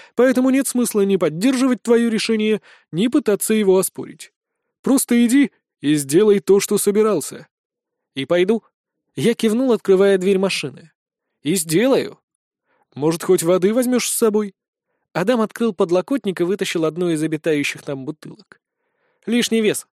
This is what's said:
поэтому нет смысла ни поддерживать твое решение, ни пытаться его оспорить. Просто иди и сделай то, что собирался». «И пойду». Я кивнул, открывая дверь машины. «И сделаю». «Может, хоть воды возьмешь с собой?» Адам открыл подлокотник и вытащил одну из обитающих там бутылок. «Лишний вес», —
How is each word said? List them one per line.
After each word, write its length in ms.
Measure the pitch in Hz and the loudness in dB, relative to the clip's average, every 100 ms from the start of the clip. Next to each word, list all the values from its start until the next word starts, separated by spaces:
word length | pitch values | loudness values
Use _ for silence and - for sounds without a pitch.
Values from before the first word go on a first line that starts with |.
| - | -10
поэтому 360 | - 262 247 262 | 2 2 4 2
нет 180 | 269 - | 0 0
смысла 320 | 247 233 208 | -2 -2 0
ни 140 | 196 190 | 0 2
поддерживать 640 | 165 156 247 262 262 247 | 0 0 -2 0 0 0
твое 260 | - 233 233 | 2 2 2
решение, 520 | 220 - 220 214 208 _ _ - | -2 -2 -2 0 -2 _ _ -10
ни 160 | 156 240 | -2 0
пытаться 460 | 294 220 196 - | 0 0 -2 0
его 240 | 220 196 185 | 0 2 2
оспорить. 540 | 180 - - 156 - _ _ _ _ _ | 0 -8 -16 -16 -20 _ _ _ _ _
Просто 420 | - 262 - 240 | 0 0 2 2
иди 260 | 240 269 269 _ _ - | 4 2 0 _ _ -6
и 140 | 143 | -2
сделай 460 | 151 135 165 214 202 | -2 2 2 4 2
то, 200 | - 196 | 4 2
что 180 | - 208 | 2 -2
собирался». 680 | 208 202 220 175 - - 160 _ _ _ _ _ _ | 0 0 0 0 -6 -16 -20 _ _ _ _ _ _
«И 100 | 135 | -10
пойду». 380 | 135 175 185 226 _ _ _ _ _ - | -2 0 2 0 _ _ _ _ _ -2
Я 180 | 180 | -2
кивнул, 380 | 233 226 226 262 | 0 0 0 0
открывая 460 | 208 - 190 196 190 | 0 2 4 4 2
дверь 200 | 180 190 | 2 0
машины. 540 | 190 - 143 - - _ _ _ _ _ | 0 -4 -8 -14 -20 _ _ _ _ _
«И 120 | 143 190 | -4 -4
сделаю». 640 | 160 160 254 202 - - _ _ _ _ _ _ _ | 0 0 2 2 -2 -12 _ _ _ _ _ _ _
«Может, 280 | 127 151 170 | -4 -2 -2
хоть 220 | - 180 | 0 0
воды 280 | 165 185 190 | 2 2 2
возьмешь 360 | 233 247 247 - | 0 0 -2 -2
с 80 | - | -2
собой?» 380 | 226 208 208 _ _ _ _ _ _ | 0 0 -4 _ _ _ _ _ _
Адам 280 | - 190 247 | -4 -2 0
открыл 320 | 214 - 233 | -2 -4 -4
подлокотник 680 | 180 185 185 - 269 196 175 | -2 0 0 -2 -6 -4 -4
и 40 | |
вытащил 400 | 175 202 185 175 | -4 -4 -4 -2
одну 260 | 156 160 175 | -4 -2 -4
из 120 | 156 | -2
обитающих 600 | 156 156 170 147 139 139 | -4 -4 -2 -2 -2 -8
там 220 | - 139 | -12 -12
бутылок. 560 | 131 151 156 - _ _ _ _ _ _ _ _ | -12 -14 -18 -20 _ _ _ _ _ _ _ _
«Лишний 360 | - 240 - 226 | -4 -2 0 0
вес», — 260 | 214 143 - | 0 -2 -10